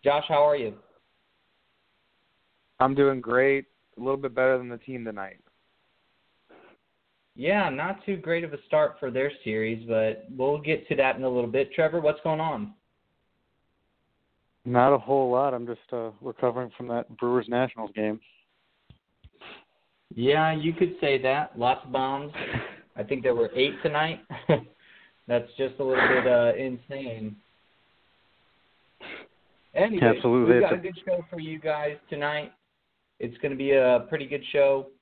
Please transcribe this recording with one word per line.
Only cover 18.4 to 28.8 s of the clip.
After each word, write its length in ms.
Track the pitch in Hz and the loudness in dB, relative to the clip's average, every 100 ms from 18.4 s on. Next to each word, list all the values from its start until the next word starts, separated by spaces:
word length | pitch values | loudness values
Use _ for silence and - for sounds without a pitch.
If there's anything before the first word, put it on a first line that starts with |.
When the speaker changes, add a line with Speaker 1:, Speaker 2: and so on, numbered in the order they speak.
| _ _ _ _ _ _ _ _ - _ - - _ _ _ _ _ | _ _ _ _ _ _ _ _ -20 _ -20 -20 _ _ _ _ _
Speaker 1:
Yeah, 400 | - 123 147 160 | -2 2 4 2
you 180 | 156 156 | 2 -2
could 260 | 165 180 180 | 0 0 0
say 180 | 151 135 | 0 2
that. 340 | 127 139 151 - | 2 0 -2 -2
Lots 260 | 120 131 | 0 0
of 80 | 131 | -2
bombs. 400 | 131 131 139 147 151 - - - | -4 -2 -4 -8 -10 -8 -8 -8
<laughs> 300 | - _ - | -16 _ -12
I 60 | |
think 220 | 107 135 | -6 -2
there 100 | 127 | 0
were 160 | 120 113 123 | 2 0 2
eight 180 | 139 143 | 0 0
tonight. 380 | 165 147 156 160 - - - 147 - _ | -2 0 -2 -4 -12 -12 2 2 2 _
<laughs> 500 | _ - _ _ - | _ -20 _ _ -2
That's 200 | 120 117 - | 0 0 -4
just 220 | 131 - | -6 -2
a 40 | |
little 240 | 135 127 127 | 0 2 4
bit, 200 | 127 123 | 4 4
uh, 240 | 120 117 113 | 4 4 2
insane. 840 | 131 123 _ 139 135 113 107 104 _ _ _ _ _ _ _ _ _ _ _ _ _ _ | -2 -8 _ -10 -10 -8 -10 -12 _ _ _ _ _ _ _ _ _ _ _ _ _ _